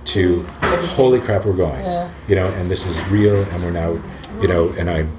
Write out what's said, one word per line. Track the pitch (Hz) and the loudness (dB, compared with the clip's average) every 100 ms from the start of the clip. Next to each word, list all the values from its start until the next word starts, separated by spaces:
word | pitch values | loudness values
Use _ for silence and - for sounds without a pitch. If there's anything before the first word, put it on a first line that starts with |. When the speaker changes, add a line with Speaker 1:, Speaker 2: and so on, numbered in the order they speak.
Speaker 1:
to, | - 101 90 87 - - - 175 170 | -2 0 2 2 -4 -4 -2 0 -2
"Holy | - 131 127 | 2 4 4
crap, | - 101 | 2 0
we're | 104 92 | 0 2
going." | 85 67 | 0 0
Speaker 2:
Yeah. | 180 175 175 - - | -4 -4 -6 -10 0
Speaker 1:
You | 95 | 0
know, | 92 | 2
and | 95 90 | -2 -4
this | 92 92 | -2 -2
is | 82 95 | -4 0
real, | 104 104 101 | 4 4 4
and | 98 85 | 0 -2
we're | 87 | -2
now, | 85 82 85 - - - - | -2 -2 -4 -6 -14 -12 -2
you | 95 | 2
know, | 90 82 85 | 4 2 0
and | 85 | -2
I | 82 80 | 0 -2